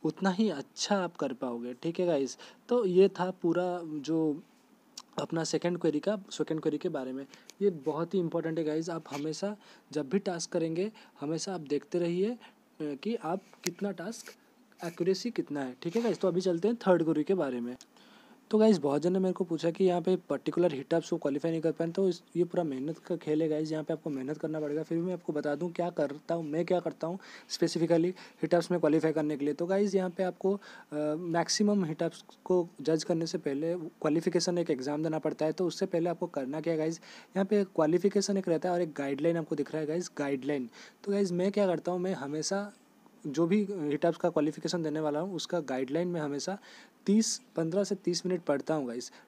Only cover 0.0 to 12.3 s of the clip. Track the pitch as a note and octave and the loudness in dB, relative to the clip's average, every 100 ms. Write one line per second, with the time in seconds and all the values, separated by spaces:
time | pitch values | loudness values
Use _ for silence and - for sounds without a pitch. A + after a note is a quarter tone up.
0 | D#3 - F#3+ F3+ A3 C#3+ - - - G3+ | -4 0 0 2 2 0 -8 -6 0 0
1 | F3 - C#3+ A#2+ C3 A#2+ A#2+ B2 E3 E3 | 0 -2 -4 -2 -6 -4 -8 -6 -6 0
2 | F3 D3 C3 - - - - A#3+ G3 F3+ | 2 2 0 -4 -18 -18 -2 0 4 6
3 | G3 G3 F#3 F#3 F3 E3 F3+ F3 E3 D3+ | 6 6 -4 0 0 2 0 -2 -6 -8
4 | C3+ D#3+ D#3 D3 - _ _ _ _ - | 0 2 2 0 -8 _ _ _ _ -20
5 | - - - E3 D#3+ D#3 F3 F3 E3 D3 | -12 -8 -4 -2 -2 0 0 0 0 0
6 | F#3+ G#3+ F#3+ - D3+ D#3+ D#3+ D3+ F#3 D3 | -2 -4 -6 -6 -4 -2 -2 -2 -4 -4
7 | C3 C3 C#3 - - - G3+ E3 C#3+ D3 | -6 -8 -12 -18 -20 0 0 0 -4 -2
8 | E3+ G3 E3 E3+ E3 D#3+ D3+ D#3 E3 E3 | -2 0 0 -2 -2 -2 0 -2 -2 -6
9 | - C#3+ D#3 D3+ G3+ G#3 - - _ D3 | -8 -6 -6 -4 -6 -8 -16 -20 _ -6
10 | C3+ G3 G3+ E3+ - F3 E3 E3 G#3 - | 0 0 0 -4 -2 -2 0 -2 -4 -6
11 | - - D3 D#3+ G3 F3+ C#3+ C#3+ - F3 | -20 -10 -4 -4 -4 -8 -2 -4 -2 -2
12 | E3+ F3 G#3 | 0 0 0